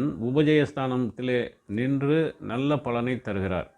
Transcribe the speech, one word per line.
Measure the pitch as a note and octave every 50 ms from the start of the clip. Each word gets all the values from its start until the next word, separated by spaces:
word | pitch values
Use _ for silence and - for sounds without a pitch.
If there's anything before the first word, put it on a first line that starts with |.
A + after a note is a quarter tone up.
| B2+ D3+ - - A2
உபஜயஸ்தானத்திலே | B2 C3 D3 D#3 D3 D#3 D3+ C#3+ D3 - C#3 C3 C3 B2+ B2+ B2+ A2 - - B2 B2+ B2+ B2 A#2 - - _ _
நின்று | - G2+ A2 B2 C3 C#3 C3+ C#3 C#3 D3+ D#3+ D#3+ C#3+ - -
நல்ல | G2+ G2+ A2 B2 C3+ C#3+ D3
பலனை | C#3 - B2+ A#2+ A#2+ A#2 B2+ B2+ A#2
தருகிறார். | - A#2 G2+ G2 F#2+ F#2 F#2 F2 - - _